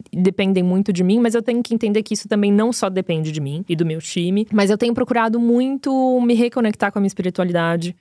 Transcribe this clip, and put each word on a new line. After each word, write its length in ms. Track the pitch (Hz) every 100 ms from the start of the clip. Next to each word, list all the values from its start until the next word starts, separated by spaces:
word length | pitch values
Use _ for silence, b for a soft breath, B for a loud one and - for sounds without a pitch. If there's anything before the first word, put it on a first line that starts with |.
| -
e 60 | -
dependem 420 | 185 190 190 185
muito 280 | 180 185 202
de 120 | 180
mim, 160 | 180 220
mas 160 | 233 226
eu 60 |
tenho 200 | 226 240
que 120 | 240
entender 280 | 226 220 208
que 120 | 214
isso 140 | 214 -
também 240 | 208 202
não 220 | 202 226
só 160 | 233 196
depende 420 | 185 180 160 156
de 80 | 156
mim 240 | 139 151 196
e 60 | 165
do 100 | 170
meu 140 | 160
time, 480 | - 180 170 196 220
mas 180 | 208 196
eu 60 | 208
tenho 160 | 233
procurado 460 | 240 247 240 226 233
muito 800 | 233 240 262 269 277 262 262 254
me 120 | 240
reconectar 580 | 233 240 247 220 208 202
com 60 | 202
a 40 |
minha 60 | 196
espiritualidade 880 | - 180 175 180 175 165 170 170 -